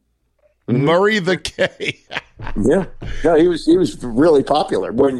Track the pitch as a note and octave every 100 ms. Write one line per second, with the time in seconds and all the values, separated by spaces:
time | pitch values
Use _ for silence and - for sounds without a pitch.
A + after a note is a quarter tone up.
0 | _ _ _ _ _ _ - C3 C#3 E3+
1 | G#3 G#3+ E3+ F3 - - E3+ - - -
2 | _ - - _ - - G#2 F3 - -
3 | - - D#3 D#3+ F3 E3 - F3+ D#3 -
4 | B2+ A2+ E3 C#3+ C#3 C#3+ D3 G#2 F#2 A2
5 | C#3 B2+